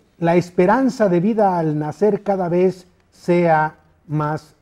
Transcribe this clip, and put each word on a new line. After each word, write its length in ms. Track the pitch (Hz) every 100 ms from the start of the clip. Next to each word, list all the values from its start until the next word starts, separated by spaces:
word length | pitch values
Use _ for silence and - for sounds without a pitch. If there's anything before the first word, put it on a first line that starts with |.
| _ -
la 180 | 170 180
esperanza 720 | 175 - 180 240 269 - 208
de 100 | 175
vida 400 | 196 220 196 175
al 180 | 160 151
nacer 460 | 151 - 208 202
cada 260 | 208 196 175
vez 380 | 175 185 180 - _ _
sea 680 | _ - 175 170 156 156 - _ _ -
más 480 | 151 151 156 - _